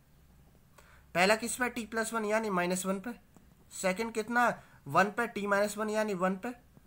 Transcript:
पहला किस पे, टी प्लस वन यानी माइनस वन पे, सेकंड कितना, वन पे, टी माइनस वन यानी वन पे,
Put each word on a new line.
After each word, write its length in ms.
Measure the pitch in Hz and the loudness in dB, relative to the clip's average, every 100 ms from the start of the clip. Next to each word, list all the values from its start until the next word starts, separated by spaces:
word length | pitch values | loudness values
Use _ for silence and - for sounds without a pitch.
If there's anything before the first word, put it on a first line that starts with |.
| _ - - - - - - - - - - | _ -20 -20 -20 -20 -20 -20 -20 -20 -20 -6
पहला 220 | 165 190 220 | 2 4 4
किस 200 | 233 - | 0 -2
पे, 120 | 247 | -2
टी 180 | 240 214 | -4 -6
प्लस 260 | 226 220 | -4 -2
वन 120 | 226 | -2
यानी 260 | 208 214 220 | 0 0 2
माइनस 360 | 185 175 185 185 | 0 0 0 -2
वन 140 | 196 | -4
पे, 100 | 240 233 - - - - - | -6 -12 -16 -20 -20 -20 -20
सेकंड 400 | - 190 185 226 | -4 -2 -2 -4
कितना, 500 | 220 214 240 - - - - - | -4 -2 2 2 0 -8 -18 -2
वन 160 | 147 | 2
पे, 220 | 196 196 233 | 2 2 -4
टी 200 | 208 202 | -2 0
माइनस 320 | 202 208 208 | 2 2 0
वन 120 | 214 | -2
यानी 240 | 214 214 | 0 0
वन 220 | 190 185 190 | 0 0 0
पे, 160 | 240 247 - - | -6 -10 -18 -20